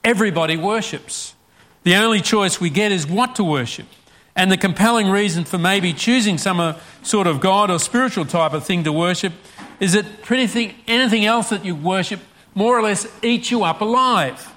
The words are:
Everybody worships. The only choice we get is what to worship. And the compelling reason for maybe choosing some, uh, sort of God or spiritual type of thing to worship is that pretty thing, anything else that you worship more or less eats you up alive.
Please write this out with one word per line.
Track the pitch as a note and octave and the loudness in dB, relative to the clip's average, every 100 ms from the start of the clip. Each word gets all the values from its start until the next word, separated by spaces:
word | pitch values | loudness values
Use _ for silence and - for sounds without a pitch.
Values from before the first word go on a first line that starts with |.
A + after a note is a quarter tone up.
Everybody | - G3+ G#3+ E3 D#3+ D#3+ | 0 2 0 0 -2 -2
worships. | F3+ A3 G#3+ D3 - - - - _ _ _ _ | -2 -4 -4 -10 -12 -12 -12 -18 _ _ _ _
The | F3+ F#3 | 2 4
only | A3 G#3+ | 4 2
choice | - A3 F#3+ - | 2 2 2 0
we | F3 | -2
get | D3 G#3 | 0 0
is | F#3+ D3 | 0 -2
what | F#3 B3 B3 | -2 -2 0
to | |
worship. | F#3 D3 A#2 - - - _ - _ - | -2 0 -4 -8 -14 -20 _ -20 _ 0
And | F#3 | 2
the | F#3+ | 2
compelling | G3 E3+ G#3+ A#3 G3+ | 0 2 4 4 2
reason | G3 G#3 E3+ | 2 0 -2
for | E3+ F3+ | -4 -2
maybe | E3+ G3 F3 | 0 2 0
choosing | D#3 - B3+ G#3 E3 | -2 0 2 2 0
some, | G3+ F3+ | -2 0
uh, | E3 D#3 - - | -2 -4 -14 -16
sort | - G#3+ F3+ | -2 0 2
of | C#3 | 2
God | F#3+ G3 G#3 | 2 4 2
or | E3+ | 0
spiritual | - A#3+ C4 - D3+ | 0 0 0 -2 -2
type | F3 D#3+ | 0 0
of | D3+ C#3+ | -2 -4
thing | F3+ D#3 | -2 0
to | |
worship | D3+ E3+ F3+ F#3+ E3 - - - - | 0 0 0 -4 -8 -20 -20 -20 -4
is | F#3+ | 2
that | G3 G#3 - | 2 0 -12
pretty | - B3 A#3+ | -2 0 0
thing, | A#3 A3+ - - | 0 -4 -8 -2
anything | A#3 B3+ A3 G#3 | 0 2 2 2
else | A#3 - | 2 0
that | G3+ F#3+ | -4 -4
you | D#3+ | -4
worship | D#3+ F#3+ F3 G3+ - _ _ G3 | -2 -2 -2 -8 -12 _ _ -2
more | A3 B3 | 2 2
or | |
less | A3 G3 - - | 2 -2 -6 -6
eats | A#3 A#3+ - | -2 -2 0
you | A#3+ | 0
up | F3+ D#3+ | 0 0
alive. | G#3+ B3 C4 A3 C#3 B2+ - | 0 2 2 2 0 -6 -18